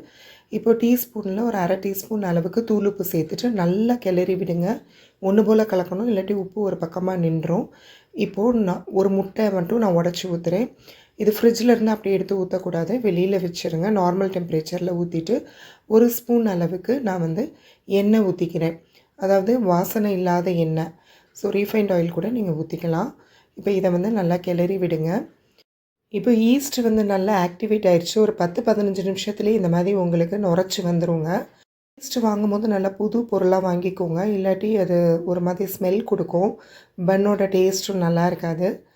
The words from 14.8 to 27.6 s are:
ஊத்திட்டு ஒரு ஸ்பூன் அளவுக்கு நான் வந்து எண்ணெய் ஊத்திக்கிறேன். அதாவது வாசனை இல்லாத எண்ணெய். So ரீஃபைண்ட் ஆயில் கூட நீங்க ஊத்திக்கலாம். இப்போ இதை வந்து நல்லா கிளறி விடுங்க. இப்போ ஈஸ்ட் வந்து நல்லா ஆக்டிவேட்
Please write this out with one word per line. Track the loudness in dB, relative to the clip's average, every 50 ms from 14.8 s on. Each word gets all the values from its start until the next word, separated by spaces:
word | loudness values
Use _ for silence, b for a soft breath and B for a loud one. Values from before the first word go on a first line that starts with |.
| -4 -2 -2 -2
ஊத்திட்டு | -4 -2 -4 -4 -2 -2 -2 -4 B B B B B B B B B 2
ஒரு | 4 4 6 4
ஸ்பூன் | 2 -2 -2 0 0 2 2
அளவுக்கு | 2 0 0 0 -2 -2 -4 -2 -2 -2 0
நான் | 0 -2 -2 -2 -2
வந்து | -2 -2 -2 -4 -6 b b b b b b b -2
எண்ணெய் | 0 2 4 4 4 4 4
ஊத்திக்கிறேன். | 2 0 -2 -4 -4 -2 -2 -2 -2 -4 -6 b b b b b b _ -4
அதாவது | 0 2 2 4 4 2 2 2
வாசனை | 2 2 2 2 2 0 -2 -2 0 0
இல்லாத | 0 0 0 2 0 2 0 0 0 0
எண்ணெய். | 0 0 0 -2 -4 -4 b b b b b b b b b
So | -6 -4 -2
ரீஃபைண்ட் | -2 -2 -2 0 0 0 2 2
ஆயில் | 2 0 0 0 -2
கூட | -4 -4 -2
நீங்க | -2 -2 -2 -2
ஊத்திக்கலாம். | -2 -4 -6 -6 -8 -6 -4 -2 -2 -2 -2 -4 -8 b b b b b b b _
இப்போ | -6 -4 -2
இதை | 0 0 2 2
வந்து | 0 0 0 0
நல்லா | 0 0 0 0 0 -2
கிளறி | -2 -2 0 0 0 0 0 -2
விடுங்க. | -2 -2 -2 -2 -2 -2 -2 -4 -6 -8 _ _ _ b b b b _ _ _ _ _ _ _ _ _ -8
இப்போ | -2 2 2 4 4
ஈஸ்ட் | 4 4 4 2 0 -2 -4 -2
வந்து | 0 2 2 2 2
நல்லா | 2 0 0 2 2 2 2
ஆக்டிவேட் | 0 0 -2 -6